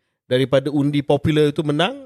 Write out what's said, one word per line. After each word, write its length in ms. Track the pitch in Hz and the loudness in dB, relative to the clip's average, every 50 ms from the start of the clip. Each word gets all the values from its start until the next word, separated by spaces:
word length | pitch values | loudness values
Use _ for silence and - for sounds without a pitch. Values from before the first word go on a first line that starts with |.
| _ _ _ _ _ | _ _ _ _ _
daripada 420 | _ 127 127 135 120 143 135 135 147 | _ 0 0 0 2 0 0 0 0
undi 320 | 139 151 139 147 147 143 | -2 0 0 0 -2 -2
popular 480 | 135 - 147 139 - 160 151 151 151 147 | 0 0 0 2 2 0 2 2 2 2
itu 160 | 143 - 160 | 0 -2 -4
menang 400 | 147 147 147 170 220 269 285 269 | -2 0 0 -2 -2 -4 -10 -18